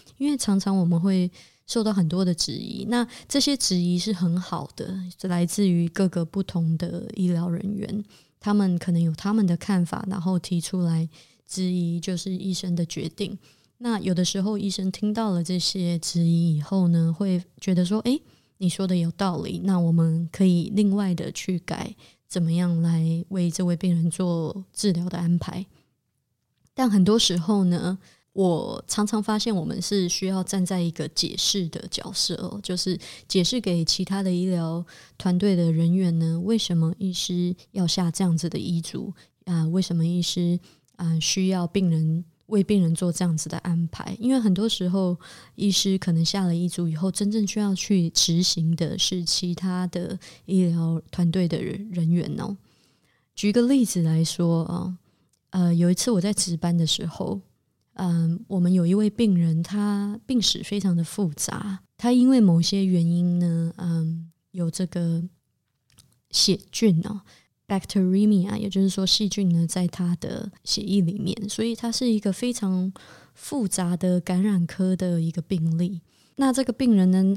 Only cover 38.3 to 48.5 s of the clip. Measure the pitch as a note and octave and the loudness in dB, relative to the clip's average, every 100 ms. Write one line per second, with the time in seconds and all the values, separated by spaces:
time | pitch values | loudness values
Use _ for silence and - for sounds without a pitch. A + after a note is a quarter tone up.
38.3 | E3 E3+ D3+ - E3+ E3 - - - _ | 2 -2 -4 -2 -4 -4 -8 -10 -12 _
39.3 | _ - E3+ D#3+ F3+ F#3 E3+ D#3+ F3 E3+ | _ -4 -2 0 0 0 0 0 0 -2
40.3 | F3+ F3 F3 - _ _ - E3+ D#3+ - | -2 0 -2 -4 _ _ -6 -2 0 0
41.3 | F#3+ F#3+ F#3 E3+ G3+ F#3 D#3+ D#3+ D#3+ F3 | 0 0 0 0 2 2 2 2 0 -4
42.3 | _ - G#3 F#3+ G#3 E3+ E3 F3 E3 F3+ | _ 0 2 4 4 4 2 0 0 0
43.3 | D#3+ E3 E3+ F3+ E3+ E3 - - F#3+ A#3+ | 0 -4 -6 -2 0 -2 -4 -10 -4 0
44.3 | C4 A3 F3+ A3 - F3+ G3 F#3 F3 - | 2 4 2 0 0 0 2 0 -2 -8
45.3 | - - - G#3 F#3+ G3 F#3+ F3+ E3 E3 | -20 -20 -2 0 2 2 0 2 2 2
46.3 | G3 F3+ E3+ F3+ - E3+ D#3 F#3+ - G#3 | 0 0 0 -2 -2 -4 -2 -2 0 0
47.3 | A3 G3+ G#3+ G3+ F#3+ - G3 E3 - - | 0 0 0 0 -2 0 2 2 0 2
48.3 | E3+ F#3 | 2 2